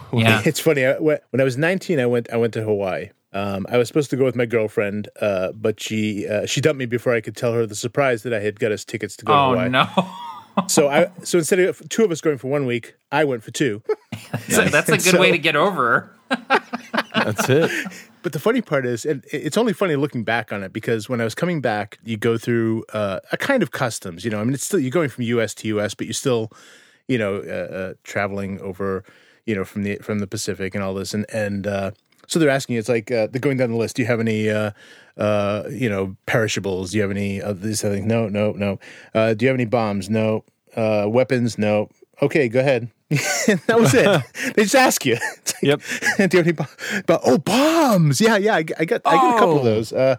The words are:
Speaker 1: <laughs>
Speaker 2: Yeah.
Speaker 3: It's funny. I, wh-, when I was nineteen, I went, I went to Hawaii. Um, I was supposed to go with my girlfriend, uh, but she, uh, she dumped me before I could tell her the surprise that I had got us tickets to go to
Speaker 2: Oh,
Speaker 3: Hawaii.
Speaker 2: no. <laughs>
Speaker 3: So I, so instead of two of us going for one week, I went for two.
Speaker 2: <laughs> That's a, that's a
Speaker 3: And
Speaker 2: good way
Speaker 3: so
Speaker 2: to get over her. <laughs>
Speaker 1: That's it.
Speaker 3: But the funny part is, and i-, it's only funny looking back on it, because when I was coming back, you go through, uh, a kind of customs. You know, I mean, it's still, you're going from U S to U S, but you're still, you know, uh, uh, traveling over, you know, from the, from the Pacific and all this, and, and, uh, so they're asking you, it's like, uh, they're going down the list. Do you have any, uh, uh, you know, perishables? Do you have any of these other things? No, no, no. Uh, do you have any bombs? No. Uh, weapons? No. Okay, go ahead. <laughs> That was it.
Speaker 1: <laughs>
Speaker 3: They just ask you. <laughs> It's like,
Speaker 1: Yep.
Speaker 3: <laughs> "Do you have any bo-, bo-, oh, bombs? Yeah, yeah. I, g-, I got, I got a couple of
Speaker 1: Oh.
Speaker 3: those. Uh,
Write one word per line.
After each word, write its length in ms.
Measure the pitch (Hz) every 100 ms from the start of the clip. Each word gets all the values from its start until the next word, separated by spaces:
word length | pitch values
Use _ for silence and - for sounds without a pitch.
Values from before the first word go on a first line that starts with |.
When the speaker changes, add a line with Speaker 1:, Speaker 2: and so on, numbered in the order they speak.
Speaker 1:
<laughs> 80 | -
Speaker 2:
Yeah. 300 | 120 113 110
Speaker 3:
It's 160 | 131 -
funny. 240 | 165 143
I, 100 | 131
wh-, 260 | - 156 147 _
when 80 | 123
I 40 |
was 120 | 135 123
nineteen, 420 | 160 190 - 156
I 60 | 120
went, 220 | 120 117
I 60 | 117
went 160 | 117
to 80 | 113
Hawaii. 460 | 110 104 95 78 92 _ _
Um, 340 | 98 101 98 98
I 100 | 120
was 100 | 117
supposed 220 | - 135
to 60 | 123
go 80 |
with 120 | 131 120
my 100 | 117
girlfriend, 640 | 117 107 - 101 104 104 -
uh, 300 | 107 95 92
but 280 | 104 110 107
she, 460 | - 110 107 104 104
uh, 180 | 104 95
she 140 | 143
dumped 180 | 156 139
me 80 | 123
before 260 | 117 131
I 80 | 117
could 140 | 113 107
tell 160 | 123
her 140 | 117 110
the 80 |
surprise 480 | 104 120 143 135 117
that 100 | 127
I 60 | 110
had 220 | 104 98
got 100 | 113
us 140 | 101
tickets 320 | - 110 101 -
to 80 |
go 80 | -
to 60 | 143
Speaker 2:
Oh, 100 | 135
Speaker 3:
Hawaii. 180 | 123 123
Speaker 2:
no. 180 | 127 - -
<laughs> 720 | 185 - - - - - 185
Speaker 3:
So 200 | - 143
I, 220 | 147 175 -
so 140 | - 175
instead 200 | 151 185
of 240 | 180 - 143
two 160 | -
of 80 | 214
us 80 | 160
going 180 | 160 139
for 80 | 131
one 180 | 147
week, 300 | 131 120 - - -
I 140 | 143
went 180 | 151 120
for 80 | 107
two. 320 | - 214 - - 415 -
Speaker 2:
<laughs> 0 | - -
That's 260 | - - -
a, 120 | -
that's 180 | 147 175
a 40 |
Speaker 3:
And 100 | 208
Speaker 2:
good 160 | 180 180
way 100 | 185
Speaker 3:
so 20 |
Speaker 2:
to 60 | 170
get 180 | 160 147
over 560 | 190 170 120 135 - _ -
her. 300 | 247 - 269 -
<laughs> 440 | 240 - - -
Speaker 1:
That's 340 | 214 107 101 -
it. 220 | 139 160 - - - - _
Speaker 3:
But 100 | 175
the 60 | 147
funny 220 | 214 254
part 240 | - 143 123
is, 180 | 120
and 200 | 147 143 -
i-, 40 | 147
it's 200 | 143 208
only 140 | 233
funny 240 | - 190 139
looking 260 | 143 123
back 280 | 107 117 107
on 100 | 101
it, 100 | 95
because 360 | 110 127 113 104
when 120 | 120
I 40 |
was 100 | 113
coming 260 | - 175 165
back, 380 | 123 104 98 -
you 120 | 113 117
go 220 | 120 117
through, 460 | - 117 113 113 -
uh, 260 | 107 101 92 -
a 40 | -
kind 260 | - 269
of 80 | 160
customs. 520 | - 127 - 98 82
You 60 | 117
know, 100 | 107
I 40 |
mean, 100 | 113
it's 100 | 135
still, 140 | - 196
you're 100 | 131
going 160 | 175 147
from 160 | -
U 160 | 117 120
S 140 | 107
to 140 | - 110
U 120 | 104
S, 140 | 104
but 120 | - 107
you're 80 |
still, 360 | - 139 120 110 - - - _ _ -
you 100 | 127
know, 180 | 104 98
uh, 360 | - 98 87
uh, 200 | 92 92 -
traveling 560 | - - 101 98 98 98
over, 440 | 98 92 98 95 - - _ _ -
you 80 |
know, 100 | 101
from 180 | 92 104
the, 140 | 101 101
from 240 | - 104
the 60 | 101
Pacific 480 | 110 - 95 95
and 80 | 104
all 120 | 95
this, 200 | 98 95
and, 120 | 107 101
and, 340 | 110 104 101 101
uh, 240 | 98 98 - _ _ -
so 120 | 180
they're 100 | 151
asking 260 | 135 -
you, 40 | 120
it's 80 | 110
like, 220 | 117 107
uh, 160 | 120 107
they're 140 | 127
going 180 | 143 127
down 120 | 123
the 60 | 113
list. 200 | 107 -
Do 60 |
you 40 | 113
have 100 | 113
any, 300 | 113 107 107
uh, 220 | 107 107 - - - - -
uh, 460 | 104 104 101 104 -
you 200 | 135 123
know, 260 | 98 95 95
perishables? 680 | - 120 107 - 98 92 92
Do 40 | 107
you 60 |
have 80 | 101
any 280 | 101 101 98
of 180 | 104 92
these 240 | 107 104
other 120 | 104 101
things? 100 | 98
No, 220 | 113 110
no, 220 | 104 107
no. 260 | 101 101 95 - - -
Uh, 200 | 110 110
do 100 | 107
you 40 | 131
have 60 | 131
any 100 | 113
bombs? 420 | 120 107 101 95
No. 340 | 110 110 110 - _ _
Uh, 300 | - 110 107 104
weapons? 520 | 120 131 127 120 104
No. 320 | 104 104 107 _ _ -
Okay, 260 | 143 160 120
go 120 | 123
ahead. 280 | 135 123 120 _ -
<laughs> 0 | 143 - 719 554 190 -
That 120 | 226
was 140 | 233
it. 300 | 240 196 170 - -
Speaker 1:
<laughs> 160 | 262 -
Speaker 3:
They 60 |
just 120 | 208
ask 300 | 269 254 -
you. 140 | 127 233 240
<laughs> 60 | -
It's 80 | -
like, 100 | -
Speaker 1:
Yep. 200 | 139 147 - -
Speaker 3:
<laughs> 300 | - - 190
"Do 60 | 180
you 40 |
have 40 | 165
any 60 |
bo-, 140 | 165 143 - - 202 -
bo-, 140 | -
oh, 120 | - 247
bombs? 840 | 156 226 302 330 285 196 151 135
Yeah, 160 | 220 214
yeah. 160 | 208 185
I, 60 |
g-, 120 | 165 -
I 60 | 165
got, 160 | 233
I 80 | - 254
got 200 | - 226
a 20 |
couple 180 | 185 151
of 40 |
Speaker 1:
Oh. 40 |
Speaker 3:
those. 280 | 120 107 110
Uh, 240 | 110 131